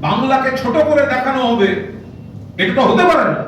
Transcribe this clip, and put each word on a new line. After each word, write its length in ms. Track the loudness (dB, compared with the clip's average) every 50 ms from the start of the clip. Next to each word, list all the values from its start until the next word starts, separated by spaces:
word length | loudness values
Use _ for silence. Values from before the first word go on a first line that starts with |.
| 0
বাংলাকে 440 | 0 0 0 2 2 2 2 2 0 -2 -2
ছোট 160 | -2 0 2 2 2 4
করে 140 | 4 2 2 2 0
দেখানো 260 | -2 -2 -2 -2 0 0 0
হবে, 180 | 2 2 2 2 0 -2 -6 -10 -14 -16 -16 -18 -18 -18 -18 -16 -16 -16 -16 -16 -6 -4
এটা 120 | -2 0 2 2
তো 40 | 2 2
হতে 160 | 4 4 4 4
পারে 140 | 4 2 2 0
না। 80 | -2 -4 -6